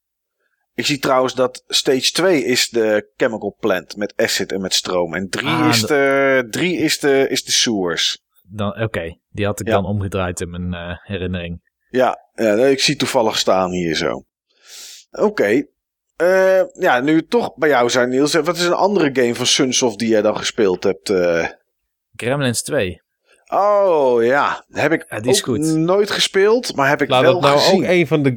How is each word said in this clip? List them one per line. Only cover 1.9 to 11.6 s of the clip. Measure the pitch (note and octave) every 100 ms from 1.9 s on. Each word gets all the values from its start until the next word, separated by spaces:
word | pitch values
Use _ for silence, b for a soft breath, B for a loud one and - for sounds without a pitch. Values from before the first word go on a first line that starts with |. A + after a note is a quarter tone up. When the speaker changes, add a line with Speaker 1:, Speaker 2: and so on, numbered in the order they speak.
| C3 -
Speaker 1:
twee | - F#3+ E3 A2+
is | B2+ -
de | A#2 A2 G#2 - -
chemical | C3 A2 G2+ -
plant | A2+ F#2 D#2+ G2
met | G#2 -
acid | A2+ - F#2+
en | G2
met | F#2
stroom. | - - F2+ E2+
En | D#2+ F#2+
drie | - D3
Speaker 2:
Ah, | D#3+ B2
Speaker 1:
is | A#2
Speaker 2:
de | A2
Speaker 1:
de, | D3 C#3 C#3 C3+ C3 A#2+
drie | A#2 F3 D3+
is | D3+ -
de, | D3 C3+ C3+
is | C3
de | -
sewers. | - - G#2+ F2+ D#2+ - - _ _ _
Speaker 2:
Dan, | G#2 G#2 G2
oké, | A2 G2+ E2 - _
die | - G2+
had | G#2
ik | A2
Speaker 1:
Ja. |
Speaker 2:
dan | G#2 F#2
omgedraaid | G#2 G2 F#2+ F2+ F2+
in | F2
mijn, | F2 F2
eh, | F2 F2 F2
herinnering. | - G2 F2+ F2+ E2+ E2+